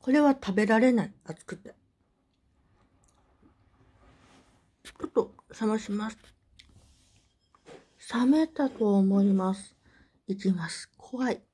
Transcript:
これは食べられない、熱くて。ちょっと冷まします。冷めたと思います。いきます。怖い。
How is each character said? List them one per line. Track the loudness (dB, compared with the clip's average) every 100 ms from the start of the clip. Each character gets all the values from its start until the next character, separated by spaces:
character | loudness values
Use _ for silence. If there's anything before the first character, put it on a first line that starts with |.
こ | 2
れ | 4
は | 4
食 | 2 -2
べ | -2 2
ら | 4
れ | 4
な | 2
い、 | -2 -8
熱 | -18 -18 -14
く |
て。 | -16 -16 -20 _ _ _ _ _ _ _ _ _ _ _ _ _ _ _ _ _ _ _ _ _ _ _ _ _ -20 _ _ _ _
ち | -20 -14
ょ | -6
っ |
と | -4 -4 -8 _ -6
冷 | -4
ま | -4
し | -6
ま | -8 -8
す。 | -12 -20 _ _ _ -20 _ _ _ _ _ _ _ _ _ -20 -20 _ _ -8
冷 | -2 2
め | 2 2
た | -2 -4
と | 0 2 2
思 | 4 4
い | 4
ま | 2 0
す。 | -4 -10 _ _ _ _ _ -10
い | -4
き | -2
ま | -2 -4
す。 | -10 -16 _
怖 | -14 -6 -4
い。 | -4 _